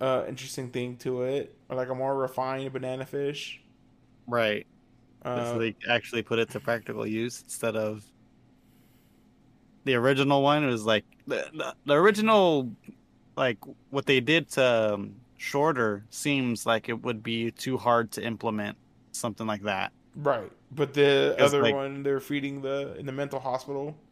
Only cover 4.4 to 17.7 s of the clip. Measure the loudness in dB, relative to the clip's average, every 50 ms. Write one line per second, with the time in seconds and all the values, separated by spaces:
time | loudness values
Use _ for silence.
4.4 | 2 2 2 -2 -6 _ _ _ _ _ _ _ _ _ _ _ -8 -6 -4 -4
5.4 | -2 -2 -2 -2 -2 -2 -4 -4 -2 0 0 0 0 -2 -4 -4 -2 0 2 0
6.4 | 0 0 -2 -6 -2 -2 -2 -2 -4 -8 -6 -6 -4 -4 -2 -2 -4 -4 -6 -10
7.4 | -14 -12 -10 -6 -4 -2 -2 -2 -2 -4 -4 -8 -14 _ _ _ _ _ _ _
8.4 | _ _ _ _ _ _ _ _ _ _ _ _ _ _ _ _ _ _ _ _
9.4 | _ _ _ _ _ _ _ _ -2 0 2 4 4 4 4 4 4 4 4 4
10.4 | 6 4 4 4 2 0 -2 0 2 2 2 2 0 _ _ _ -8 -6 -4 -4
11.4 | -4 -6 -8 -8 -8 -8 -8 _ 0 2 4 6 6 6 4 4 4 4 6 6
12.4 | 6 6 4 2 0 -2 -8 -12 -18 -20 -20 _ _ _ _ _ _ _ -4 0
13.4 | 0 0 0 -4 -10 -20 -20 _ _ -6 -4 -2 2 4 4 4 6 4 4 4
14.4 | 2 0 2 4 4 6 6 4 4 2 0 -2 -6 -10 -12 -18 -20 _ _ -12
15.4 | -8 -2 0 2 2 2 2 2 2 0 0 -4 -8 -14 -10 -4 -2 0 0 0
16.4 | 0 -2 -2 -2 0 0 0 0 0 -4 -6 -6 -4 -6 -6 -4 -4 -4 -4 -2
17.4 | -2 -4 -6 -6 -6 -4